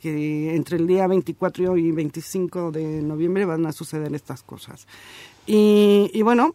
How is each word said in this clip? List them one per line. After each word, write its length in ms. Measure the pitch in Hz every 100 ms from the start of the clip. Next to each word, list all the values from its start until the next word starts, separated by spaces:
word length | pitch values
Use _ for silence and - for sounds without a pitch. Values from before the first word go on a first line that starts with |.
que 520 | 165 151 151 151 156 165
entre 220 | - 175
el 100 | 165
día 200 | 185 185
veinticuatro 720 | 190 165 165 185 - 185 180
y 140 | 165
veinticinco 800 | 160 151 165 - 190 180 180 170
de 300 | 160 156 156
noviembre 420 | 151 156 170 190 202
van 200 | 160 160
a 40 |
suceder 420 | 143 160 156 151 147
estas 260 | - 135
cosas. 420 | - - - - _ - - - - _ -
Y, 640 | 214 214 208 208 202 202
y 80 | 220
bueno, 320 | 214 240 294